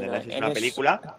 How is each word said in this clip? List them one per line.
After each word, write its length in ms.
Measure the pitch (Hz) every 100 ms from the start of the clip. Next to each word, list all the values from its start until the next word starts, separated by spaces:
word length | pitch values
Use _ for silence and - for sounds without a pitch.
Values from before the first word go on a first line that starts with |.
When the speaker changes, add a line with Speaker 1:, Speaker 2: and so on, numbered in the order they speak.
Speaker 1:
Bandersnatch 280 | - - 120
es 40 |
Speaker 2:
en 60 | -
Speaker 1:
una 100 | 110
Speaker 2:
es 60 |
Speaker 1:
película, 600 | 110 123 - 139 185 -